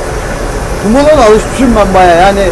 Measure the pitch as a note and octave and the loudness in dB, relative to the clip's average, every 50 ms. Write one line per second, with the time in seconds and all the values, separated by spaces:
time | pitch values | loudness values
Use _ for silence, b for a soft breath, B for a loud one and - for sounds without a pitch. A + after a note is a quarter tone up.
0 | - - - - - - - - - - - - - - - - - G3+ A#3 C#4 | -8 -8 -8 -8 -8 -8 -8 -8 -8 -8 -6 -6 -6 -6 -6 -4 -2 -2 0 2
1 | C#4+ D4+ D#4 C#4+ A#3 G#3+ G#3+ G#3+ - - - - C4+ B3 A3+ G#3+ G3+ F#3+ F#3 F#3 | 2 2 2 4 4 4 2 2 0 -2 -4 -2 0 0 2 2 0 2 2 2
2 | F#3 F3+ E3+ E3+ F#3 G3+ G3 D3+ D3 - | 4 4 4 2 2 2 0 0 -2 -2